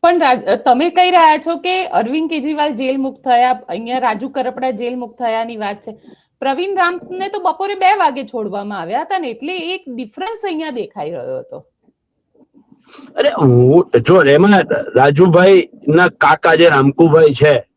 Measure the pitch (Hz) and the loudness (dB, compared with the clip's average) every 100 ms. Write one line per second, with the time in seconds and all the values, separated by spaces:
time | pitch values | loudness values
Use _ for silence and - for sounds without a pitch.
0 | 339 349 302 254 208 226 - 240 339 349 | 2 2 2 0 0 -2 2 2 0 2
1 | 359 359 320 302 330 339 359 370 359 - | 2 4 4 2 -2 -6 -4 -4 -2 -2
2 | 220 294 320 320 277 302 294 233 262 269 | -2 -4 -4 -6 -6 -4 -4 -2 -4 -4
3 | 269 262 269 240 254 247 - 175 233 254 | -6 -6 -2 2 2 -2 -6 -12 -6 -4
4 | 254 214 254 285 247 247 262 214 240 254 | -4 -4 -8 -6 -8 -6 -6 -6 -8 -8
5 | 240 226 240 220 226 226 208 202 - 214 | -12 _ -6 -4 -6 -8 -10 -10 -16 -20
6 | _ - _ _ 269 269 381 381 349 359 | _ -20 _ _ -6 -4 -6 -2 -2 -4
7 | 359 359 392 403 359 349 392 403 370 403 | -12 -10 -8 -4 -4 -4 -6 -2 0 2
8 | 320 262 226 247 208 202 202 202 165 226 | 0 -4 -10 -10 -8 -8 -10 -10 -6 -6
9 | 330 381 302 226 285 370 330 370 359 240 | -6 -6 -8 -10 -10 -10 -8 -10 -12 -14
10 | 233 - 381 453 427 311 311 247 202 208 | -14 -12 -12 -8 -8 -8 -8 -8 -10 -10
11 | 151 165 127 131 127 139 _ _ _ _ | -10 -10 -10 -10 -12 -18 _ _ _ _
12 | _ _ _ _ _ _ _ _ _ - | _ _ _ _ _ _ _ _ _ -20
13 | - - - - 135 123 127 156 - 120 | -16 -2 -2 2 2 4 6 4 4 0
14 | 113 185 143 147 196 202 - - - 123 | 4 4 4 4 4 2 2 -4 -2 2
15 | 135 147 185 170 180 196 - - - 160 | 2 4 4 6 6 4 2 -8 0 2
16 | 180 - 143 156 156 160 170 143 139 135 | 2 2 2 2 2 4 4 4 2 4
17 | 165 156 156 131 151 135 - | 4 6 4 4 2 2 -2